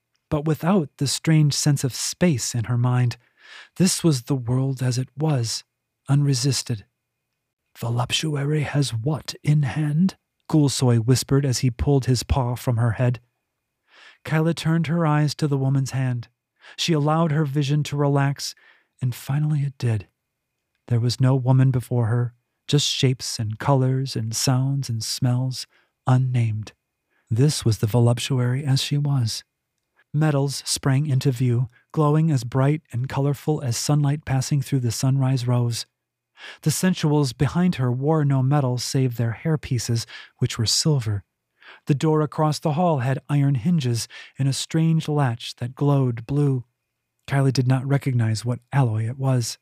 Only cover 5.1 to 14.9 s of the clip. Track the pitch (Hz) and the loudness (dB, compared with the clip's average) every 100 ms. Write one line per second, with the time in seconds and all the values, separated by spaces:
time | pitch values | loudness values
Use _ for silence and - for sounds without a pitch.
5.1 | - 156 139 113 - - _ _ _ - | -4 -2 0 -2 -6 -12 _ _ _ -2
6.1 | 143 143 131 139 127 - 110 - _ _ | 2 2 0 0 -2 -4 -8 -10 _ _
7.1 | _ _ _ _ _ _ - 120 117 113 | _ _ _ _ _ _ -10 -4 -2 -2
8.1 | - 160 143 143 151 139 143 135 113 120 | -2 -2 -2 -2 -2 0 0 0 -2 -2
9.1 | 143 - - - 151 135 151 151 151 185 | -4 -6 -4 2 2 2 -2 0 2 2
10.1 | - _ _ - 156 143 - 127 117 110 | 0 _ _ 0 2 2 2 2 2 2
11.1 | 123 - 139 143 120 127 - - 139 127 | 0 2 0 0 0 -2 0 2 2 2
12.1 | 123 - 139 120 123 - 117 120 104 123 | 0 0 -2 -2 -2 -2 0 0 2 0
13.1 | 123 _ _ _ _ _ _ _ _ - | 0 _ _ _ _ _ _ _ _ -20
14.1 | _ - 160 160 165 156 165 151 | _ -4 -2 0 -2 0 0 0